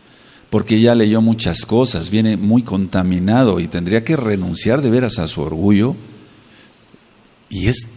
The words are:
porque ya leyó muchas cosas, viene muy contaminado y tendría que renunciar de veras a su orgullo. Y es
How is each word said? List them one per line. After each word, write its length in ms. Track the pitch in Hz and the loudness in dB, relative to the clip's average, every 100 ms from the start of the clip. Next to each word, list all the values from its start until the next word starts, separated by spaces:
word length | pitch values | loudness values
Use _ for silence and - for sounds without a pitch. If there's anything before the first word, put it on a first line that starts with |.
| _ - - - _ | _ -20 -20 -20 _
porque 320 | 107 - 110 | -4 0 2
ya 140 | 117 117 | 4 4
leyó 260 | 107 110 | 4 2
muchas 440 | 113 113 92 80 - | 2 0 -2 -2 0
cosas, 440 | 113 - 85 82 | 0 0 -2 -2
viene 260 | 107 110 98 | 0 0 0
muy 260 | 101 120 | 2 2
contaminado 1000 | 117 101 92 95 90 90 95 120 123 87 | 0 -4 -2 -2 0 0 2 2 2 0
y 80 | 85 | -2
tendría 340 | 87 87 113 | -6 -2 -2
que 140 | 113 156 | 0 -2
renunciar 640 | 110 98 90 85 104 135 | -2 -2 -4 -2 0 0
de 80 | 135 | 2
veras 280 | 123 120 98 | 0 0 -4
a 120 | 78 | -6
su 100 | 85 | -6
orgullo. 560 | 76 80 101 101 120 180 - - - - - - - _ _ - _ _ _ _ _ | -6 -2 2 4 2 -4 -12 -20 -20 -20 -20 -20 -20 _ _ -20 _ _ _ _ _
Y 180 | 98 98 | -4 -2
es 200 | 127 - | -2 -6